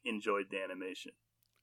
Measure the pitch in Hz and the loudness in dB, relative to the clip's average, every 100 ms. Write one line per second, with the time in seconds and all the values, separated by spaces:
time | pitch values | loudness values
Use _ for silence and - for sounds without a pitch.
0 | - 107 107 101 95 98 92 92 95 92 | -2 0 4 4 4 -2 -4 -4 -6 -6
1 | - - _ _ _ _ | -10 -16 _ _ _ _